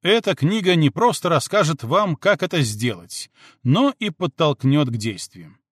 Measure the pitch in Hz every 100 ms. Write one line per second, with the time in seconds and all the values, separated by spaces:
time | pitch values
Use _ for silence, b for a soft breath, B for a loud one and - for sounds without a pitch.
0 | 175 226 202 185 147 220 185 175 147 -
1 | 240 - 180 160 - 202 156 160 113 175
2 | 208 151 190 202 185 175 120 104 120 92
3 | 87 - - b b b 120 165 277 -
4 | 214 - 180 - 156 139 135 143 139 117
5 | 110 92 - 92 78 _ _